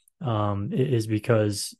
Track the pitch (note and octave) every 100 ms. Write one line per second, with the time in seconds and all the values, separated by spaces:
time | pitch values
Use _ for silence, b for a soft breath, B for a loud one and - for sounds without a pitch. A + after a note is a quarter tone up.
0 | b - C3+ G#2+ G#2 G2+ G#2+ G3+ B2+ A#2+
1 | G#2+ G#2+ - A2 G#2 G2+ -